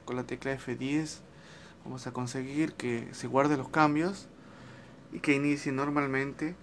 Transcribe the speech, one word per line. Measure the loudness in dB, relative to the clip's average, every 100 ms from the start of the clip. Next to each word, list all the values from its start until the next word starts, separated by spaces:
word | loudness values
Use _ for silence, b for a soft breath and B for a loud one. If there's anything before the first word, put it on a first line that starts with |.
Con | -4 -6
la |
tecla | -4 -4 -4
F | -4 -4 -4
diez | 0 0 -2 -8 -16 B B B B B -12
vamos | -10 -8
a |
conseguir | -4 -4 -4 -4 0 -2
que | 0 -2 -2 -4
se | -8 2
guarden | 6 6 4
los | 2
cambios | 6 6 6 0 -2 -12 -20 B B B B B B -12
y | -6
que | 2 4
inicie | 4 2 0
normalmente | 0 2 2 2 0 -2 -2 -6 -6